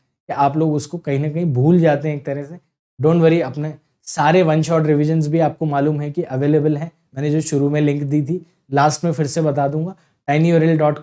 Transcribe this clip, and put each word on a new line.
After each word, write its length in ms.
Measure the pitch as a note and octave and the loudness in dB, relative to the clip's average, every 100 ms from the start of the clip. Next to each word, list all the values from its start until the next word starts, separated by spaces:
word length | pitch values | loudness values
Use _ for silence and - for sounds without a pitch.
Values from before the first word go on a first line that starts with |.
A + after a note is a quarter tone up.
| _ _ - | _ _ -8
कि 40 | |
आप 240 | C#3 C#3+ D#3 | -2 0 0
लोग 160 | D#3+ | 0
उसको 240 | D3+ D3 F3 | -2 -4 -8
कहीं 220 | D#3 C#3 | -4 -4
ना 100 | D3+ | -2
कहीं 160 | D#3 F3 | -2 -2
भूल 340 | B2+ D3 F3 | 2 4 4
जाते 300 | E3 C#3 D3+ | 4 2 -2
हैं 60 | C#3+ | -6
एक 100 | C#3 | -6
तरह 180 | C#3 | -8
से। 160 | C#3+ F3 _ _ _ - | -10 -16 _ _ _ -2
Don't 200 | D3 E3+ | 2 4
worry, 200 | D#3+ E3 | 4 2
अपने 320 | C#3 C3 D3+ D3 _ _ | 0 -6 -8 -10 _ _
सारे 400 | - - D3+ F#3 | -10 0 4 4
वन 180 | E3+ D#3 | 4 2
शॉट 260 | D#3 E3 D#3 | 2 0 2
रिविजन्स 400 | D3 D3+ D#3+ D3 | 2 2 0 0
भी 120 | E3 | 0
आपको 260 | D#3 - D#3 | 0 -2 -2
मालूम 360 | C#3+ C#4 D3 | 0 0 -2
है 100 | D3 | -4
कि 120 | D3 | -6
अवेलेबल 540 | E3+ C3 D3 D3+ D3+ D3 | -6 -2 0 2 2 -2
हैं। 140 | E3 - _ C3+ | -6 -14 _ -6
मैंने 140 | D3 | -2
जो 120 | D#3 | -2
शुरू 280 | D#3 C#3+ C#3+ | -2 0 0
में 120 | D3 | 0
लिंक 220 | D3 C#3+ | 0 0
दी 180 | C#3+ D3+ | -2 -2
थी, 240 | C#3 F3 - _ _ | -2 -6 -8 _ _
लास्ट 320 | C#3 D3+ D3 | 2 2 0
में 80 | E3+ | -4
फिर 160 | D#3+ C#3+ | -2 -4
से 140 | E3 | -2
बता 260 | D#3 C#3 C#3+ | -2 0 -2
दूंगा, 280 | D3+ E3+ F#3 _ _ - | -4 -6 -10 _ _ -4
tinyurl 500 | D3+ E3+ E3+ D#3+ D#3+ | 0 2 4 4 2
dot 180 | D3+ D3 | 2 0